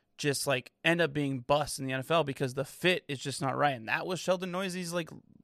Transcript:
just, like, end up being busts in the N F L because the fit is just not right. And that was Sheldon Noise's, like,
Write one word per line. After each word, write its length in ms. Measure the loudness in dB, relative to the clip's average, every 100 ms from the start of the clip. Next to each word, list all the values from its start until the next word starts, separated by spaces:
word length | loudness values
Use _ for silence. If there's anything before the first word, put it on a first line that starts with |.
| _ -4
just, 260 | 0 0 2
like, 260 | 0 -2 _
end 180 | 2 4
up 120 | 2
being 260 | 2 0 -2
busts 400 | 2 2 2 -4
in 60 | -4
the 60 |
N 60 | -4
F 100 | 0
L 120 | 2
because 300 | 2 -2 -2
the 100 | -2
fit 400 | -6 0 2 2 0
is 100 | -8
just 220 | -6 -4
not 160 | -2 2
right. 140 | 2 2
And 120 | -2
that 160 | -4 -2
was 140 | -4
Sheldon 320 | 0 0 0
Noise's, 420 | -4 -4 -4 -4
like, 160 | -4 -4 -10 -20 -20